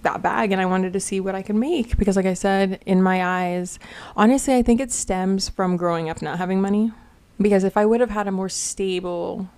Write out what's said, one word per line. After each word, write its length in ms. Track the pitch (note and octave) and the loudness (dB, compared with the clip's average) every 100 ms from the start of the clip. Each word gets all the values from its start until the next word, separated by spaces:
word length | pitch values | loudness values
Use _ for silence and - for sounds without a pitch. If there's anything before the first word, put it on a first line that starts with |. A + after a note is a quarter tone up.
that 200 | - - | -2 -2
bag, 300 | A#3 A#3 A3+ | -2 0 0
and 80 | F#3+ | 2
I 60 | F#3 | 0
wanted 260 | F#3 F#3 | 0 0
to 60 | F#3 | -2
see 200 | F#3+ F#3+ | -4 -4
what 160 | F#3+ F#3+ | -4 -6
I 80 | |
could 120 | F#3+ G#3 | -2 -2
make, 420 | C4 E4+ A#3 - | 0 -2 0 0
because, 180 | G#3 F#3+ | 2 2
like 100 | F#3+ | 2
I 80 | |
said, 460 | F3+ G3 G3 G3 F#3+ - | 0 0 2 2 -2 0
in 160 | F#3 | 4
my 220 | F#3 F#3 | 4 2
eyes, 560 | F3+ F3+ F3+ F3+ F3+ - - - - - | 0 0 -2 -2 -6 -10 -18 -18 -14 2
honestly, 380 | G#3+ C4+ - B3+ | 4 4 4 2
I 80 | |
think 180 | A#3+ A#3 | 4 2
it 100 | C4 | 2
stems 560 | - - F#3 F#3+ F#3+ F#3+ | -6 -4 -2 0 0 -2
from 300 | - F#3 F3+ | -2 0 2
growing 320 | F3 E3+ D#3+ | 0 0 -2
up 120 | E3 | -6
not 180 | D#3 D3+ | -6 -4
having 220 | F3+ F#3+ | -2 0
money, 300 | G3 G#3 A3+ A3 - _ _ - | 2 2 0 -2 -20 _ _ -4
because 240 | G#3 G3+ | 2 2
if 140 | F#3+ G#3 | 2 2
I 80 | G#3 | 2
would 140 | A3+ | 4
have 100 | B3 | 2
had 180 | G#3 G3+ | 0 -4
a 40 | |
more 180 | F#3+ F#3+ | -4 -4
stable 1000 | - - - F#3+ F#3 F3+ F3 F3 F#3 F#3+ | -6 -8 -4 -4 -4 -4 -6 -6 -6 -10